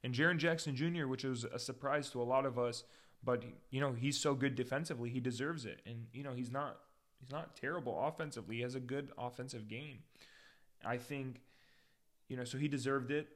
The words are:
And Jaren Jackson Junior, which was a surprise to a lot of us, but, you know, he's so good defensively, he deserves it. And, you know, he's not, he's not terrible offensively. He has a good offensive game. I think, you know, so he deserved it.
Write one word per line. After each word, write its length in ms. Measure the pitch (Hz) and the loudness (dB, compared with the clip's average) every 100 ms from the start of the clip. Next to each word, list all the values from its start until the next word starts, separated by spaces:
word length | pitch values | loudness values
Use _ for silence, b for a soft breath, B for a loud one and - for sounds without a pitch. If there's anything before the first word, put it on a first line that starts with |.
And 140 | 127 | 0
Jaren 220 | 123 160 175 | 4 6 6
Jackson 400 | 165 165 156 127 | 4 2 0 2
Junior, 320 | 165 170 135 | 2 2 0
which 160 | 127 | 0
was 180 | 135 123 | 0 -2
a 160 | - 120 | -2 -4
surprise 500 | - 123 139 147 139 | -6 -4 0 0 0
to 100 | 123 | -2
a 20 | |
lot 220 | 120 131 | 4 4
of 120 | 135 120 | 4 2
us, 280 | 120 110 - B B B | 2 0 -10 B B B
but, 200 | 123 123 117 - - | 2 2 0 -14 -4
you 100 | 131 | 2
know, 140 | 143 | 2
he's 240 | 117 135 139 | 4 2 4
so 160 | 151 | 4
good 220 | 135 135 | 4 4
defensively, 560 | 123 120 135 165 123 120 | 2 0 0 0 -2 0
he 80 | 131 | 0
deserves 460 | 127 113 143 165 | 0 0 0 -2
it. 160 | 113 - | -6 -8
And, 220 | - 117 117 | -8 -8 -8
you 120 | 123 | -8
know, 100 | 143 | -6
he's 160 | 123 120 | -4 -2
not, 300 | 131 143 - - _ _ _ | -2 -2 -6 -16 _ _ _
he's 100 | 127 | -8
not 260 | 143 - | -8 -8
terrible 480 | - 131 170 123 82 | -4 -2 0 0 2
offensively. 520 | 139 156 156 127 98 | 0 0 -4 -4 -4
He 60 | 113 | -2
has 100 | 123 | 0
a 60 | 131 | -2
good 320 | 123 139 139 | -2 -2 -4
offensive 520 | - 123 123 131 120 107 | -6 -6 -4 -8 -8 -8
game. 320 | 113 147 127 - B B B B B B - | -8 -8 -14 -18 B B B B B B -8
I 140 | - 120 | -2 -2
think, 440 | 123 139 131 120 - b b b b b _ _ _ | -2 -4 -4 -8 -16 b b b b b _ _ _
you 60 | |
know, 100 | 127 | -4
so 120 | 120 131 | -2 0
he 100 | 147 | 2
deserved 440 | 139 123 139 123 | 2 4 2 2
it. 160 | 147 - | -2 -2